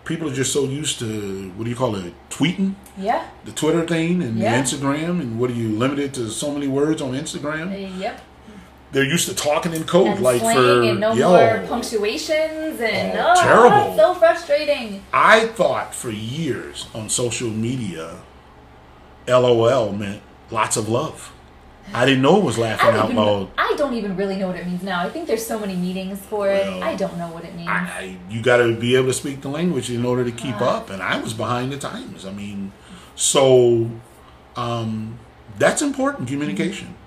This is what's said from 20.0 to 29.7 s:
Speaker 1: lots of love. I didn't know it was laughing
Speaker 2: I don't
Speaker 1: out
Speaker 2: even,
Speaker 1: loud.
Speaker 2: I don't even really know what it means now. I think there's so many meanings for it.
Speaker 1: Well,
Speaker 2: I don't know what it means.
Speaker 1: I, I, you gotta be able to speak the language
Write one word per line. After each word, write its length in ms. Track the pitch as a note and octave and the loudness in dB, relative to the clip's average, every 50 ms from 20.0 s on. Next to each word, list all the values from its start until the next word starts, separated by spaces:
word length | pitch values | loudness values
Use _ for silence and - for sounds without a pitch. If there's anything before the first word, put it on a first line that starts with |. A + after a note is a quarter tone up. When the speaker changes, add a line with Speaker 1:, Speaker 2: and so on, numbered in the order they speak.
| G#2 G2 G2+ G#2+ - - - - - - | -6 -6 -8 -10 -14 -20 -20 -20 -16 -8
Speaker 1:
lots 240 | A2+ A2+ G#2+ A2 - C3 | -2 -2 -2 0 0 -4
of 120 | A2 G#2 | -2 0
love. 400 | A2+ B2 D3+ D3+ - - - - - - - - - - - - - - - - - | -2 -2 -2 -4 -10 -14 -18 -20 -20 -20 -20 -20 -20 -20 -20 -20 -20 -20 -20 -8 -2
I 120 | A#2 B2 | 0 2
didn't 160 | C3 C3+ C3 | 2 2 4
know 160 | C3 C#3 F3 G#3 | 4 4 4 4
it 60 | G3 | 4
was 120 | D3 A2+ A2 | 2 0 0
laughing 300 | A#2 A2 G#2+ G2+ - A#2 | -2 -2 0 2 4 4
Speaker 2:
I 40 | |
don't 80 | A2+ G#2+ | 4 4
Speaker 1:
out 60 | G#2+ A2 | 2 0
Speaker 2:
even, 40 | - - | 2 2
Speaker 1:
loud. 340 | G#2+ G#2 G#2 G2+ F#2+ F#2 - - | 2 2 2 0 -2 -6 -4 -4
Speaker 2:
I 160 | - F#4+ G#4+ - | -2 -2 0 0
don't 160 | D4 C#4 A#3+ | 0 -2 -2
even 200 | A#3 G3+ G3+ F#3+ | -4 -4 -4 -4
really 220 | F3 G3+ G3 F#3+ G3 | -4 -2 -4 -2 -4
know 100 | G3 F3+ | -4 -4
what 80 | F3+ | -6
it 100 | E3+ F3 | -6 -6
means 180 | F3+ F3+ F3 F3+ | -6 -6 -6 -6
now. 180 | G3 F#3 F3 | -4 -4 -4
I 80 | F3+ - | -4 -4
think 180 | - D#4+ F4 - | -6 -8 -4 -4
there's 180 | A3+ A3 A3+ | -4 -4 -2
so 140 | - A#3 G#3+ | -4 -6 -6
many 160 | G#3 G3 F#3 | -6 -4 -4
meanings 420 | F3+ F3+ F3+ F#3 F#3+ F#3 F#3+ G3+ G3 | -4 -4 -4 -4 -6 -6 -8 -10 -10
for 280 | - - G#3+ G#3 G3+ G3 | -10 -8 -6 -2 0 0
it. 160 | G3 G3 G3 | 2 2 0
Speaker 1:
Well, 160 | G3 F#3+ F#3 F3+ | -2 -4 -4 -4
Speaker 2:
I 120 | - - | -4 -4
don't 220 | F#3 G3 F3 E3+ E3+ | -4 -4 -6 -4 -8
know 100 | E3+ E3+ | -8 -8
what 160 | E3 E3 - | -10 -12 -14
it 100 | - - | -14 -14
means. 120 | E3+ E3+ - | -12 -6 -4
Speaker 1:
I, 60 | G#2 | -4
I, 440 | - F3+ F3 - - F#2+ F#2 F#2 F#2 F2+ F2+ | -2 -4 -4 -8 -10 -12 -12 -14 -14 -14 -10
you 120 | G#2 A2+ | -8 -2
gotta 300 | A2+ B2+ B2 A#2+ B2 A#2 A2+ | 2 4 6 6 6 4 2
be 220 | A2 A#2 A#2+ B2 | 0 0 2 2
able 120 | C3 C3 C3 | 4 4 2
to 60 | B2 | 0
speak 280 | - - D3 C3+ C3 | -2 -4 -8 -10 -8
the 80 | - C#3 | -8 -8
language 400 | C#3 D3+ F3 F3+ | -6 -2 -2 0